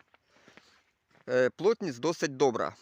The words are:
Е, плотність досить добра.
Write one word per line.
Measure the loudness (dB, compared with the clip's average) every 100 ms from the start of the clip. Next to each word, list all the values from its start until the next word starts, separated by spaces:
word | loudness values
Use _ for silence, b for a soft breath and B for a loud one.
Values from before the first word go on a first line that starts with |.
| _ _ b b b b b b b _ _ _ -4
Е, | 0 0
плотність | 2 0 0 -4 -4
досить | -4 -2 -4 2
добра. | 2 2 -4 b